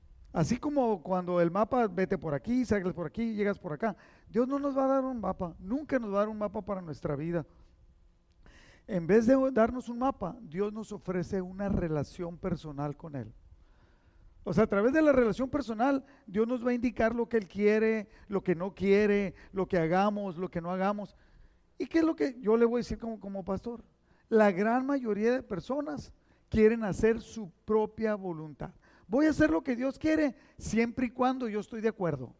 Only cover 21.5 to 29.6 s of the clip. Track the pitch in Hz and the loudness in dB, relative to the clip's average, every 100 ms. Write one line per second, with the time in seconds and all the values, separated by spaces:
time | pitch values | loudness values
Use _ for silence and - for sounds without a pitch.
21.5 | _ _ - 277 330 320 320 294 240 208 | _ _ -10 -2 2 2 2 -2 -2 2
22.5 | 226 233 240 - 214 226 214 202 196 185 | 4 4 2 -4 -8 -8 -10 -10 -10 -6
23.5 | 190 240 233 - _ _ _ _ 220 208 | -6 -8 -12 -16 _ _ _ _ 6 6
24.5 | 175 214 247 262 285 240 202 226 254 247 | 4 2 0 0 -2 -2 0 0 0 -2
25.5 | 185 - 277 294 285 - - _ _ _ | -8 -4 -4 -4 -8 -12 -20 _ _ _
26.5 | 214 214 233 214 170 220 226 - 226 185 | 6 6 6 0 0 2 2 -4 -12 -14
27.5 | - - 214 214 214 220 208 190 160 156 | -12 0 0 0 -2 -4 -2 -6 -8 -10
28.5 | 139 151 - _ _ - 240 311 277 302 | -12 -14 -14 _ _ -2 2 4 4 2
29.5 | 320 | 2